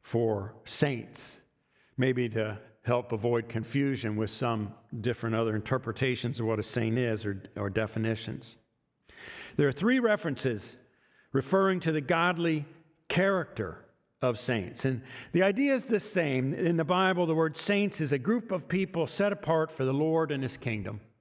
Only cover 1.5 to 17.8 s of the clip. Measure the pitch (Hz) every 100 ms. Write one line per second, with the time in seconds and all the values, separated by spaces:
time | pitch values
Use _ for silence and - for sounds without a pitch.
1.5 | _ _ _ _ - 131 127 120 110 107
2.5 | 107 - _ - 123 123 110 117 120 113
3.5 | 110 107 139 139 131 113 107 107 - 120
4.5 | 113 101 - _ 117 113 117 113 113 113
5.5 | 107 104 131 117 110 131 127 120 - 113
6.5 | 107 107 120 113 120 123 107 107 95 -
7.5 | - 101 98 107 110 110 110 - 123 -
8.5 | - _ _ _ _ _ - - - -
9.5 | - 143 131 202 262 233 208 160 135 131
10.5 | 107 - - _ _ _ _ _ 135 -
11.5 | 190 190 185 165 156 135 165 175 170 170
12.5 | 156 143 - _ _ _ 175 196 190 160
13.5 | - 92 80 - _ _ _ 127 113 -
14.5 | 117 87 - 131 123 - - - 170 190
15.5 | 202 285 262 - 214 - 190 156 131 131
16.5 | 147 175 165 151 180 190 180 170 160 160
17.5 | 156 - 202